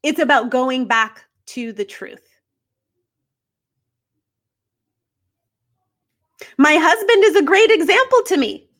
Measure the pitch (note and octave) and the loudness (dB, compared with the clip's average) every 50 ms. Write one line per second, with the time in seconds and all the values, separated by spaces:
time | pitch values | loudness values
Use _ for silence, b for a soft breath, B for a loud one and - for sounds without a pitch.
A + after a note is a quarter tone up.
0 | - D4+ D4+ E4+ D#4 B3 C#4+ B3 A3 A#3+ - B3+ B3+ C4 B3+ C4 B3+ G3 A3+ A3+ | -4 -4 -2 -2 0 2 2 0 0 -2 -2 -2 -2 -2 -4 -4 -4 -2 -2 -2
1 | A3 G#3+ - - _ _ _ _ _ - - B3+ A#3+ A3+ G#3 G3 G3+ G3+ - - | -2 -4 -8 -20 _ _ _ _ _ -16 -14 -12 -12 -12 -10 -10 -12 -12 -12 -18
2 | - - - - _ _ _ _ _ _ _ _ _ _ _ _ _ _ _ _ | -18 -18 -18 -20 _ _ _ _ _ _ _ _ _ _ _ _ _ _ _ _
3 | _ _ _ _ _ _ _ _ _ _ _ _ _ _ _ _ _ _ _ _ | _ _ _ _ _ _ _ _ _ _ _ _ _ _ _ _ _ _ _ _
4 | _ _ _ _ _ _ _ _ _ _ _ _ _ _ _ _ _ _ _ _ | _ _ _ _ _ _ _ _ _ _ _ _ _ _ _ _ _ _ _ _
5 | _ _ _ _ _ _ _ _ F4 _ _ _ _ _ _ _ _ _ _ _ | _ _ _ _ _ _ _ _ _ _ _ _ _ _ _ _ _ _ _ _
6 | _ _ _ _ _ _ _ B B B B - C#4 D4+ D4+ E4 D#4 E4+ - A4+ | _ _ _ _ _ _ _ B B B B 0 2 2 2 2 2 2 0 0
7 | G#4 G4+ A#4 G4+ G4 G#4+ D#4 G4+ D4+ C#4+ F#4 F#4+ A4+ - A4+ D#4 E4 - F#4 A#4 | 2 2 2 4 4 4 2 2 2 2 2 2 4 4 2 0 2 0 2 0
8 | C5 B4+ C5 B4 B4 - F#4 D4 B3+ G3+ G3 - _ _ _ _ | 2 2 2 0 2 0 -2 -2 -2 -4 -6 -12 _ _ _ _